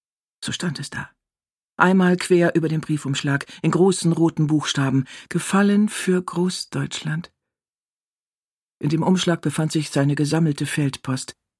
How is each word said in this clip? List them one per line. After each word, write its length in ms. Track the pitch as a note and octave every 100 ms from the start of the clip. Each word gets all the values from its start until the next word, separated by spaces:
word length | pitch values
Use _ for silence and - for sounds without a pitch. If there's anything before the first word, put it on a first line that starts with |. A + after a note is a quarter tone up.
| _ _ _ _
So 120 | -
stand 260 | - F3+ C#3
es 100 | C#3+
da. 240 | D3+ C#3 _ _ _ _ _ _ -
Einmal 400 | F3+ F#3+ F3+ F3+
quer 400 | - F3+ E3+ E3+
über 140 | D#3+
dem 100 | D#3
Briefumschlag, 680 | - D#3 C#3 C#3 D3 C#3 - -
in 100 | D#3+
großen 420 | D#3+ F#3+ F3+ E3+
roten 340 | D#3+ E3 E3 D3
Buchstaben, 560 | D3+ - - C3+ C3+ C3+ - -
„Gefallen 640 | E3+ - F#3+ G3+ G#3 G#3+
für 340 | - - F3+
Großdeutschland.“ 1080 | F3+ F3 F#3 F3+ - C#3+ C#3+ - D#3 D#3 - _ _ _ _ _ _ _ _ _ _ _ _ _ _ _
In 80 | D3
dem 160 | D#3+
Umschlag 380 | F3 F#3 F3 E3
befand 320 | D3+ - D#3
sich 160 | D#3+ D3
seine 260 | D3 C#3 C#3+
gesammelte 500 | D3 D#3 E3 D3 D3
Feldpost, 680 | - C#3 - - C3 - - _